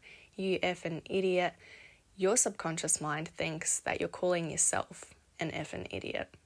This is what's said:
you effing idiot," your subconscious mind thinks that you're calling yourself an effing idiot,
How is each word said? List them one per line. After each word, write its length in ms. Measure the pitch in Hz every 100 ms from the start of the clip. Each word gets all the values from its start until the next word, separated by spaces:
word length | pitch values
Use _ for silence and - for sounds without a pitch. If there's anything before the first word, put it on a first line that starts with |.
| - - - -
you 240 | 190 180
effing 420 | 180 175 170 165 -
idiot," 460 | 190 190 180 180 - - - - - _ -
your 220 | 190 240
subconscious 640 | 262 202 165 160 160 -
mind 280 | 151 151 165
thinks 500 | - 165 160 - -
that 200 | - 165
you're 80 | 165
calling 440 | - 180 175 165
yourself 640 | - - - - - - - _ -
an 100 | 165
effing 380 | - 151 - -
idiot, 400 | - - - - -